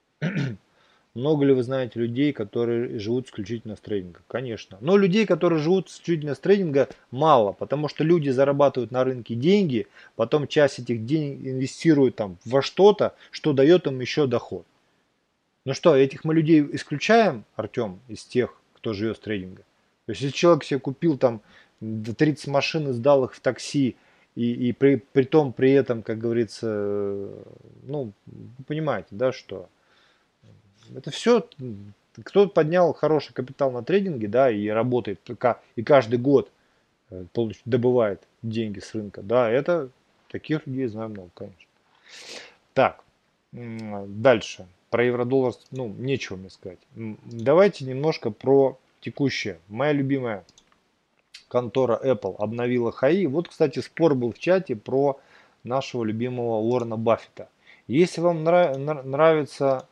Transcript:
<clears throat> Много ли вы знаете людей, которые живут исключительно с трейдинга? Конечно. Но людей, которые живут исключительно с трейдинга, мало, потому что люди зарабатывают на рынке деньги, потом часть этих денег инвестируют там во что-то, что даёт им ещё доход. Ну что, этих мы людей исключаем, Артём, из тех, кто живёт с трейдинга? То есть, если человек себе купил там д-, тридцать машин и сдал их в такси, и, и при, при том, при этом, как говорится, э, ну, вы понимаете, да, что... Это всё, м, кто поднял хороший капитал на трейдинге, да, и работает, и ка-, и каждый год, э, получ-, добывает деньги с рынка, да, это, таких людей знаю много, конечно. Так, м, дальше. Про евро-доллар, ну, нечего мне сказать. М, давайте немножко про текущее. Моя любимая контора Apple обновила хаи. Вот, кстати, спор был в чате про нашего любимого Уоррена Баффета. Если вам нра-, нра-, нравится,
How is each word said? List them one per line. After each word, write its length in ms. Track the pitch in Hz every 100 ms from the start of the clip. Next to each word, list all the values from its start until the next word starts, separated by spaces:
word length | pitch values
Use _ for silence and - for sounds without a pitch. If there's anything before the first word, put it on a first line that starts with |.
| _ -
<clears throat> 960 | 160 190 135 101 _ _ _ _ _ 113
Много 300 | 143 151 139
ли 80 |
вы 100 | 131
знаете 360 | 120 131 123 113
людей, 340 | 117 120 147
которые 680 | 135 101 117 117 117 127 127
живут 280 | 101 127 127
исключительно 480 | - 98 117 110 101
с 60 |
трейдинга? 400 | - 101 90 82 _
Конечно. 500 | 117 127 107 - 95
Но 160 | 131 202
людей, 280 | 196 208 208
которые 340 | 165 175 160
живут 300 | 151 190 -
исключительно 460 | - - 170 147 131
с 40 |
трейдинга, 480 | 175 202 170 139 123 - _
мало, 400 | 123 156 131 101
потому 360 | - 101 143 147
что 160 | - 160
люди 240 | 175 143
зарабатывают 640 | 127 139 143 139 127 113
на 120 | 127
рынке 320 | 131 127 110 117
деньги, 520 | 151 202 175 117 - - - -
потом 320 | 113 151 135
часть 320 | 151 143 -
этих 260 | 123 117 110
денег 400 | 156 147 131 131
инвестируют 680 | 131 131 - 165 143 127 -
там 220 | 101 87 113
во 160 | 135
что-то, 540 | - - 202 202 113 - -
что 220 | - 156
даёт 340 | 135 139 180 151
им 120 | 131
ещё 260 | 123 - 135
доход. 380 | 117 - 90 - _ _ _ _ _ _ _ _ _ 127
Ну 80 |
что, 220 | 135 175 135
этих 280 | 135 147
мы 100 | 156
людей 320 | 160 156 156 147
исключаем, 720 | 135 - 147 - 226 202 120 - -
Артём, 440 | 107 127 107 92 127
из 160 | 104
тех, 320 | - 123 110 - _ _
кто 180 | 113
живёт 240 | 101 110 101
с 20 |
трейдинга? 440 | 104 104 92 98 _ _ _ _ -
То 80 |
есть, 80 | 101
если 140 | 135 -
человек 280 | 175 160
себе 160 | - 139
купил 380 | 143 127 165 131
там 240 | 131 110 _ - _ _
д-, 320 | 110 110 110
тридцать 340 | 104 151 139 143
машин 400 | 139 - 160 143
и 40 |
сдал 320 | 120 135 139 123
их 100 | -
в 40 |
такси, 540 | 135 117 - 147 127 - _ _ _ -
и, 340 | 120 120 123
и 20 |
при, 220 | 113 139 131 -
при 100 | 139
том, 300 | 127 156 139
при 180 | 120 131
этом, 320 | 139 127 117
как 160 | 104 110
говорится, 480 | 117 117 110 - 113
э, 720 | 104 101 101 101 101 98 101 - - - -
ну, 280 | 120 147 117 - -
вы 380 | 110 107 127 135
понимаете, 420 | 151 156 107 -
да, 200 | 98 131
что... 340 | - - 95 87 _ _ _ _ _ _ _ 110 104 _ _ 113 127
Это 160 | 151
всё, 360 | - 226 240 - -
м, 340 | 127 101 101 - _ -
кто 240 | - 196 202
поднял 460 | 170 156 180 170
хороший 400 | - 151 156 -
капитал 380 | - 127 - 135
на 120 | 123
трейдинге, 440 | 113 196 196 135 104
да, 220 | 117 135
и 160 | 104 104
работает, 500 | 110 123 123 107 95 -
и 60 | 107
ка-, 260 | 120 107 _ -
и 80 |
каждый 340 | 110 143 113 120
год, 320 | 127 135 - _ _ _ _ _ _
э, 140 | 92 90
получ-, 280 | 120 113 101 113
добывает 560 | 127 123 123 107 92 _ _
деньги 380 | 113 110 110 95
с 160 | - 110
рынка, 260 | 101 -
да, 280 | 98 123 113
это, 400 | 127 143 170 131 _ _ _ _
таких 360 | 101 - 151 143
людей 200 | 131 127
знаю 220 | 107 110
много, 200 | 101 90 -
конечно. 320 | 101 95 _ _ _ _ _ - - - - _ _
Так, 300 | - 107 - _ _ _ _ _
м, 680 | 123 117 113 107 101 101 104
дальше. 460 | 127 113 - - 90 _ -
Про 160 | 117 123
евро-доллар, 480 | 120 120 135 127 - _
ну, 160 | 131 120
нечего 480 | 107 127 131 - 92
мне 120 | 92
сказать. 300 | - 98 87 _ 113
М, 200 | 110 104 120
давайте 600 | 117 117 165 202 - 131
немножко 440 | 131 156 156 117
про 460 | 107 127 139 135 135 _ _
текущее. 580 | 123 - 135 - 104 85 90
Моя 240 | 110 147
любимая 500 | 143 135 139 120 101 - _ _ _ _ _ _ _ _ - _
контора 520 | 123 123 135 123 110
Apple 320 | 135 117 95 92
обновила 540 | 107 117 123 123 117
хаи. 340 | - 135 190 165
Вот, 200 | 151 170
кстати, 300 | - 151 -
спор 360 | - - 165 131
был 160 | 120
в 60 | -
чате 360 | 170 185 180 110
про 440 | - 131 143 - _ _ _ _
нашего 400 | 117 135 - 123
любимого 560 | 110 110 123 123 117 110
Уоррена 380 | 110 123 117 113
Баффета. 520 | 113 110 - - - _ _ - -
Если 340 | 131 180 -
вам 220 | 175 165
нра-, 320 | 160 180 170 135
нра-, 260 | 143 151
нравится, 840 | 131 139 160 156 139 - 139 131 -